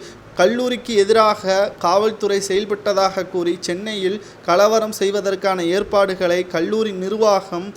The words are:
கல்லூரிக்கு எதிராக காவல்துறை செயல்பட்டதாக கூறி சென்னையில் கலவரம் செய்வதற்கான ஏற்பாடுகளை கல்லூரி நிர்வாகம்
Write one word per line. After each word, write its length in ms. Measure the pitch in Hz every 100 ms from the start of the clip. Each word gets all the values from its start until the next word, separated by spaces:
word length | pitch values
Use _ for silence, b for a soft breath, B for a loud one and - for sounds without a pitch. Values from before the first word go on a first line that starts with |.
| B B - -
கல்லூரிக்கு 560 | 190 240 247 240 240 208
எதிராக 420 | 196 226 214 208 185 190 208 -
காவல்துறை 600 | 175 190 220 214 202 196 196
செயல்பட்டதாக 760 | 190 208 202 208 190 190 190 175
கூறி 260 | 185 175 185
சென்னையில் 580 | - 175 214 208 185 208 B B -
கலவரம் 500 | 180 208 220 214 -
செய்வதற்கான 600 | 196 202 196 190 196 185 170 190
ஏற்பாடுகளை 640 | 208 202 196 185 175 180 180
கல்லூரி 460 | 165 185 220 220
நிர்வாகம் 760 | 185 190 214 214 190 - 175 196